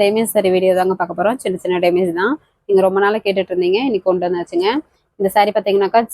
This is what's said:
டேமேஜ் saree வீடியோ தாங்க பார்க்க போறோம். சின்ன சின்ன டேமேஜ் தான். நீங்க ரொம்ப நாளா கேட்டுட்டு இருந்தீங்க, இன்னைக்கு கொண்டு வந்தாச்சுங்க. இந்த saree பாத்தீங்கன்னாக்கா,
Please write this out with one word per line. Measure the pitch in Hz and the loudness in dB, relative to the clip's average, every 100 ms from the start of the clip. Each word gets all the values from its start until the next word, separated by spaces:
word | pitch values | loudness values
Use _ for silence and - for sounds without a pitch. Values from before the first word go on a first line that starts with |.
டேமேஜ் | 202 214 220 | 0 0 0
saree | 214 190 | 0 2
வீடியோ | 185 190 185 | 2 2 2
தாங்க | 185 185 | 0 -2
பார்க்க | 170 170 | -4 -2
போறோம். | 190 254 | -2 -2
சின்ன | 202 185 | -4 -6
சின்ன | 185 180 175 | -4 0 2
டேமேஜ் | 180 185 165 | 2 0 -2
தான். | 208 311 _ _ - | -2 -4 _ _ 0
நீங்க | 196 190 | 2 4
ரொம்ப | 196 | 2
நாளா | 202 214 202 | 0 0 -2
கேட்டுட்டு | 190 185 | -2 -2
இருந்தீங்க, | 180 180 196 269 | -2 0 0 0
இன்னைக்கு | 202 185 | -2 0
கொண்டு | 180 175 | -2 -2
வந்தாச்சுங்க. | 180 170 175 190 277 - _ _ - | -4 -4 -2 -2 -2 -6 _ _ -4
இந்த | 196 | -2
saree | 208 202 214 | 2 2 0
பாத்தீங்கன்னாக்கா, | 202 196 196 226 226 | 0 0 2 0 -2